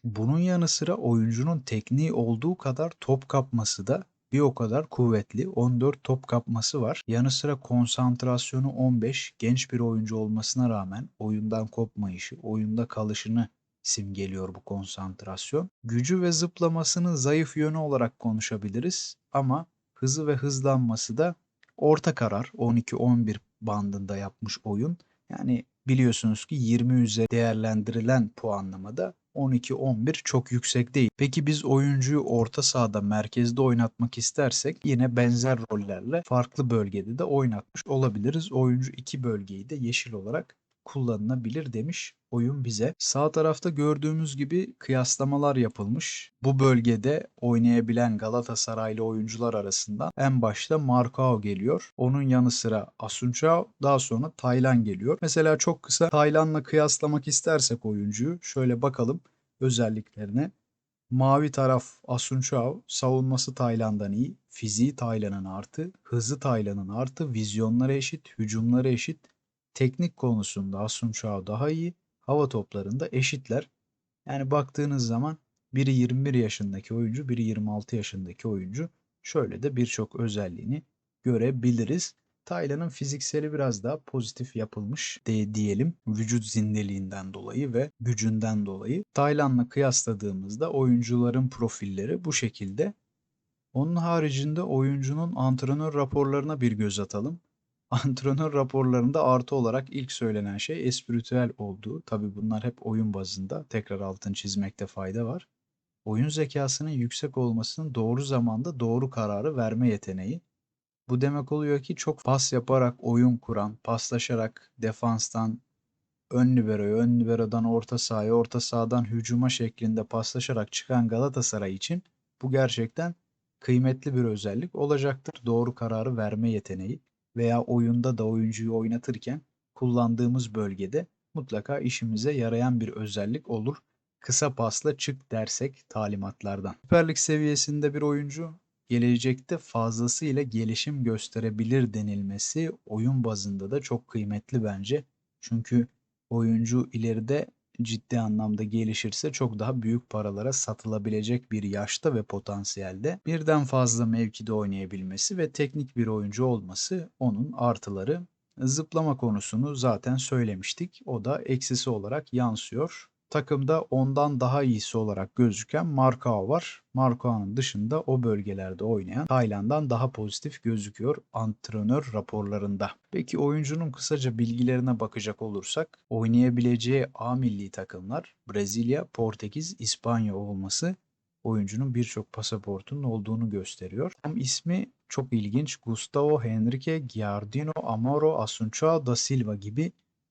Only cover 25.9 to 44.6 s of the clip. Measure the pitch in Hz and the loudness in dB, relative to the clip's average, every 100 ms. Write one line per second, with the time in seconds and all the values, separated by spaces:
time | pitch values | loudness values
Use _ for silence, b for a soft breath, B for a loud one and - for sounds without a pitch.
25.9 | 131 123 110 113 107 - 151 113 117 120 | 4 6 4 2 0 -2 -2 2 4 6
26.9 | 127 117 110 113 117 117 110 110 107 104 | 4 4 4 2 4 2 2 0 0 0
27.9 | 113 113 131 110 - 113 101 95 95 95 | -2 4 4 4 -2 -4 -4 -4 -10 -10
28.9 | 120 92 - _ - 135 123 - 135 135 | -6 -6 -6 _ -2 2 2 0 -2 0
29.9 | 110 127 156 - 127 - 123 - 127 120 | 0 0 -2 0 0 2 -2 0 0 2
30.9 | 143 117 - 139 147 147 151 - 135 143 | 4 2 4 0 2 2 0 4 4 4
31.9 | 139 131 147 - 117 110 - - 131 113 | 4 4 2 2 2 2 0 0 2 2
32.9 | 104 101 107 107 123 120 120 131 120 117 | 2 2 0 0 2 2 4 4 6 2
33.9 | - 120 - - - 135 - 143 160 147 | 2 -2 0 -4 0 0 2 -2 -4 0
34.9 | 123 127 120 120 120 131 123 113 107 101 | 2 4 4 4 4 2 0 0 -4 -4
35.9 | 92 104 165 - 123 120 - 127 113 101 | -6 -2 -4 0 0 0 0 2 2 2
36.9 | 98 98 127 - 139 127 104 - - - | -2 -6 -4 0 2 2 0 -8 -14 -4
37.9 | 135 131 104 113 160 170 127 127 123 131 | 2 2 2 0 -2 -2 2 4 2 0
38.9 | - - 135 120 107 98 98 113 151 117 | -8 -10 -6 -4 -4 -6 -12 -10 -6 -2
39.9 | 120 120 107 98 151 - _ _ _ - | -2 -4 -10 -6 -6 -6 _ _ _ -12
40.9 | 139 123 107 107 127 113 143 135 113 143 | -4 -2 0 -2 -2 -2 -6 -6 -6 -6
41.9 | 175 - _ _ 120 120 139 120 104 123 | -6 -10 _ _ 0 0 0 -4 -2 -2
42.9 | - - 139 151 160 156 147 180 147 147 | -2 -4 0 0 2 2 2 -2 0 2
43.9 | 147 151 160 156 135 143 175 | 2 0 -2 -2 -4 -2 0